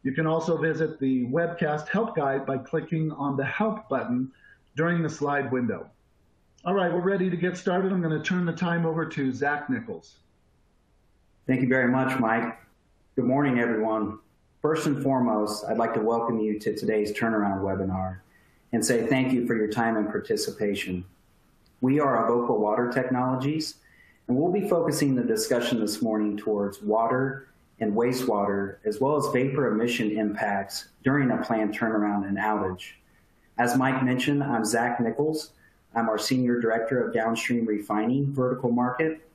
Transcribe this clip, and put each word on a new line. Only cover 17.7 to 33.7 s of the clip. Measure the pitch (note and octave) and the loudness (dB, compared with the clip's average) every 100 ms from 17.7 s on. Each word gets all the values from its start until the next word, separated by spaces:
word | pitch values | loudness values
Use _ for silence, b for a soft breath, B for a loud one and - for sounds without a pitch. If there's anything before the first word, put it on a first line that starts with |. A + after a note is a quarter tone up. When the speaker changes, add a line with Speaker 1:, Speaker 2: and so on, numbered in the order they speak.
| F#2+ F#2+ F#2+ F#2 F#2 b b b b b | -2 -2 -2 -6 -8 b b b b b
Speaker 2:
and | A#2 | -2
say | A2 A#2+ A2 | 2 0 2
thank | C3 B2+ | 2 2
you | B2+ A#2+ | 0 2
for | A2+ | 0
your | G#2+ | 0
time | B2 A2+ A2 | 0 0 0
and | G#2 | 0
participation. | G#2 - G#2+ - - G#2 G2 - F2+ F#2 - _ _ _ _ _ _ | -4 -2 -2 -2 -2 -2 -2 -4 -6 -8 -18 _ _ _ _ _ _
We | B2+ C#3+ | 2 4
are | C#3 A#2+ | 4 2
Avoca | A#2 A#2+ A#2+ | 2 2 2
Water | A2 G#2 G#2+ A#2+ | 2 2 2 2
Technologies, | C3 B2+ B2+ B2+ C3 C#3 D#3 - - b b b b - | 0 0 0 2 0 0 -2 -4 -10 b b b b -2
and | B2+ | 0
we'll | F3 | 2
be | G3 F3+ | 2 2
focusing | F3 D#3 C#3 C#3+ B2+ | 2 2 2 2 2
the | |
discussion | A#2 A2 - B2 A#2+ A#2 | 2 0 2 0 2 0
this | G#2 - | 0 0
morning | A2+ G#2+ G#2+ G#2 | 0 2 0 -2
towards | - G#2 G2+ - | -2 0 -2 -4
water | G#2 A2 A#2 B2+ C3+ C#3 - _ _ _ | 0 2 4 2 0 -4 -14 _ _ _
and | A2 | 0
wastewater, | G#2 B2 B2+ B2 G#2 G2+ G2 G2 - | 2 2 2 0 2 2 0 -2 -4
as | A2 G#2 | -4 0
well | C3 D3+ | 2 2
as | C3 | 2
vapor | B2+ C3+ C#3 B2 | 2 2 2 2
emission | G#2+ A#2+ A#2+ G#2+ | 2 2 2 0
impacts | G#2+ G#2+ G2+ G#2+ G2 G2 - - _ | 0 -2 0 -2 -2 -4 -10 -12 _
during | C3+ C#3+ C3 | 0 2 2
a | A2+ | 0
planned | - A2+ G#2+ - | 0 0 0 0
turnaround | A2+ A2 G#2 G2+ G2 | -2 0 0 0 -2
and | G2 | -2
outage. | G#2+ G#2+ F#2+ F#2 - - b b b b b - | 0 0 -2 -6 -14 -20 b b b b b 0
As | A#2+ | 2